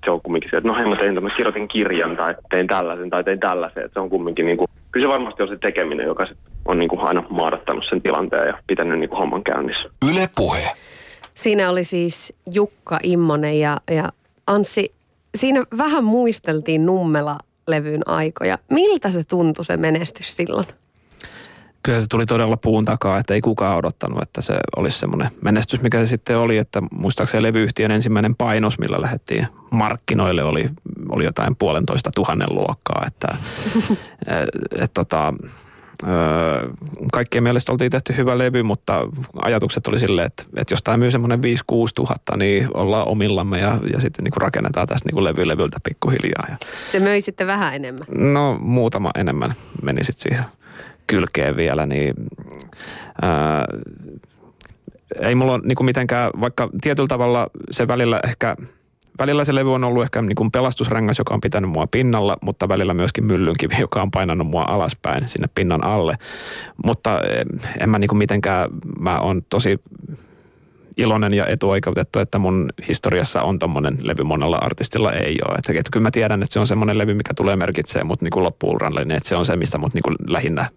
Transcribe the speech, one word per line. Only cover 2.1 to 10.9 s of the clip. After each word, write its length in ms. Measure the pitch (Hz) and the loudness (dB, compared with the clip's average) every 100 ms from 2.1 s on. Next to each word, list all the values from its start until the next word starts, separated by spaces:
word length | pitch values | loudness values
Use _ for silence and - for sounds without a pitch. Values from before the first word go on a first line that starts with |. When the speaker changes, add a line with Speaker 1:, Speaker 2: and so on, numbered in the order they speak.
| 85 | -2
Speaker 1:
tai 200 | 85 85 - | -4 -4 -2
tein 180 | 92 92 | 0 2
tällaisen 420 | 95 87 87 90 | 0 -2 -4 -4
tai 140 | 90 | -2
tein 160 | 90 98 | 0 0
tällaisen. 460 | 98 90 82 - - | 0 0 -4 -6 -8
Että 80 | |
se 60 | - | -6
on 100 | 95 | -2
kumminkin 360 | 95 85 82 82 | -2 -2 0 0
niinku, 200 | 87 90 - - | 2 0 -4 -6
kyllä 160 | 123 135 | 0 2
se 60 | |
varmasti 300 | 135 123 - | 0 -2 -4
on 60 | 98 | -6
se 80 | 101 | -2
tekeminen, 480 | 104 92 82 76 62 | -2 -2 -2 -2 -4
joka 200 | - 92 | -2 -4
sit 120 | - - - - | -6 -18 -10 -2
on 140 | 87 | 0
niinku 180 | 85 87 | 0 0
aina 240 | - 90 82 | 0 0 -2
maadattanut 540 | 87 82 82 - - - | -2 -2 -2 -4 -6 -2
sen 120 | - | -2
tilanteen 460 | - 76 95 - 76 | 0 -2 0 0 -2
ja 100 | - - | -4 -4
pitänyt 320 | 95 85 80 | -2 0 -2
niinku 160 | 78 90 | -2 -2
homman 280 | 87 - | -2 -2
käynnissä. 460 | - - 69 - - - 135 | -4 -4 -4 -6 -8 -2 0
Speaker 2:
Yle 180 | 180 185 - | 0 0 0
Puhe. 360 | - - - - - | -2 0 -4 -8 -18